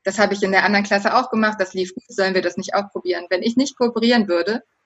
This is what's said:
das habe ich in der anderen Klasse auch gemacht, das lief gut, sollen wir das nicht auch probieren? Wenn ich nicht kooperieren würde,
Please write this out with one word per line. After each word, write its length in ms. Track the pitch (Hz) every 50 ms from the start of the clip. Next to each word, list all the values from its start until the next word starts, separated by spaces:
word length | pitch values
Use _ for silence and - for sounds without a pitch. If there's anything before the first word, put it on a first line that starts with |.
| _
das 160 | 196 196 -
habe 160 | 202 196 196
ich 80 | 202 202
in 100 | 190 196
der 120 | 185 -
anderen 200 | 190 208 202 208
Klasse 320 | 202 208 202 202 214 220
auch 140 | 240 247 -
gemacht, 260 | - 220 220 214 208 196
das 140 | 185 185 -
lief 220 | 185 185 185 -
gut, 100 | - - -
sollen 260 | - - 190 190 185
wir 80 | 185 175
das 160 | 175 175 -
nicht 160 | 185 - -
auch 160 | 202 202 202
probieren? 360 | - 190 - 180 180 170 175 -
Wenn 120 | 185 180 220
ich 140 | 233 233
nicht 220 | 247 277 285 - -
kooperieren 500 | 247 233 233 226 226 233 247 233 208 202
würde, 340 | 175 170 170 190 220 254 - _ _ _ _